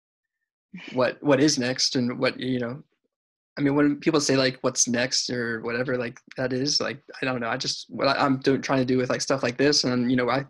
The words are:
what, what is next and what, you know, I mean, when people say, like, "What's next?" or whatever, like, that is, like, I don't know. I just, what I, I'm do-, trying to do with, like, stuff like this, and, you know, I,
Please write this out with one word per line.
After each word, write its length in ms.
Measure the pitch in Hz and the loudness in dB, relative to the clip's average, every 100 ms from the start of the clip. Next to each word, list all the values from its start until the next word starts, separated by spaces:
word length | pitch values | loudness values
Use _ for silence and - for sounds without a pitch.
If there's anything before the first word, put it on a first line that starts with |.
| _ _ _ _ _ _ _ 180 - | _ _ _ _ _ _ _ -18 -10
what, 280 | 127 120 - | -2 -2 0
what 180 | 143 127 | 2 4
is 180 | 151 135 | 4 2
next 360 | 123 127 - 135 | -2 -2 -2 0
and 220 | 120 127 | -2 0
what, 200 | 135 - | -2 -2
you 200 | 127 127 | -4 -4
know, 220 | 120 143 - _ _ _ _ _ _ - | -4 -8 -16 _ _ _ _ _ _ -2
I 40 | |
mean, 140 | 143 143 | 2 4
when 200 | 147 143 | 2 2
people 180 | 165 151 | 2 2
say, 160 | 143 135 | 4 4
like, 220 | 131 131 | 2 0
"What's 240 | 127 - - | -4 0 0
next?" 440 | 120 127 - - | 0 0 -2 -2
or 320 | 123 117 113 | -4 -4 -4
whatever, 360 | 117 120 131 123 | -4 -4 -2 -2
like, 220 | 120 135 - - | -4 -8 -16 -6
that 160 | 123 | -2
is, 300 | 127 143 - | 0 0 0
like, 200 | 104 127 _ - | -2 -6 _ -6
I 40 | 131 | -4
don't 140 | 127 | -4
know. 80 | 117 | -4
I 80 | 127 | -4
just, 300 | 135 - - | -4 -8 -10
what 180 | 110 135 | -2 0
I, 80 | 135 139 | 2 2
I'm 120 | 131 | 2
do-, 180 | 139 131 | 2 0
trying 220 | - 135 | 2 0
to 60 | 127 | 2
do 120 | 127 | 0
with, 120 | 127 | 0
like, 120 | 127 | -2
stuff 220 | - 135 | -2 -2
like 140 | 120 123 | -2 2
this, 280 | 143 143 127 | 2 2 2
and, 260 | 123 120 | 0 0
you 60 | 127 | 0
know, 120 | 120 | 2
I, 140 | 131 | 0